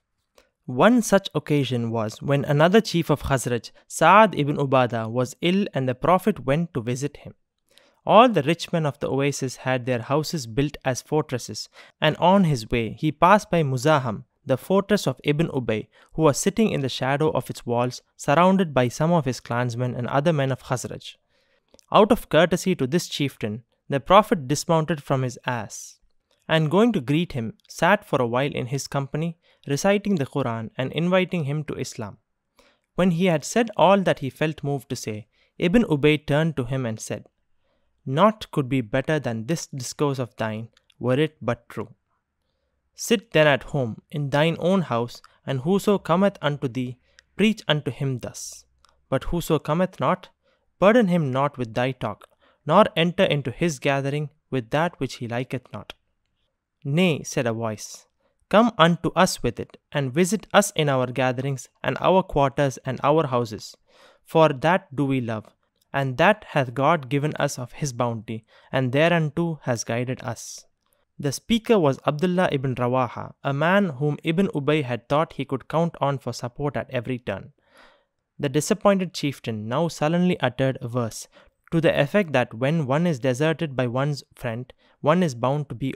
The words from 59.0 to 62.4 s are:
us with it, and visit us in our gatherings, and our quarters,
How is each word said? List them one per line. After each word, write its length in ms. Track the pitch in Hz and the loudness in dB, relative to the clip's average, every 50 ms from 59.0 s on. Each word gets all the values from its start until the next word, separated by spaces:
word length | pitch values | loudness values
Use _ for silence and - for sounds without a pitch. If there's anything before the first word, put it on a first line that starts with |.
| - 160 - | -2 -4 0
us 260 | 165 170 165 - - - | 2 2 2 0 -2 -4
with 160 | 123 113 - | -6 -4 -6
it, 180 | - - - - _ _ | -10 -14 -14 -20 _ _
and 220 | - 147 139 131 120 | -6 -4 -4 -2 0
visit 340 | 156 185 170 208 190 - - - | 0 0 0 0 -4 -4 2 2
us 180 | 190 202 - - | 2 2 2 0
in 120 | - 156 143 | -2 0 0
our 180 | 139 127 127 | 2 0 0
gatherings, 640 | 127 123 127 131 127 127 123 131 139 139 127 - - _ _ - | -2 -2 -2 -2 -2 -2 -2 -4 -6 -6 -6 -10 -16 _ _ -6
and 140 | - 135 - | -6 -4 0
our 220 | - 156 180 190 180 | 2 4 4 4 2
quarters, 560 | - - 151 | 2 0 2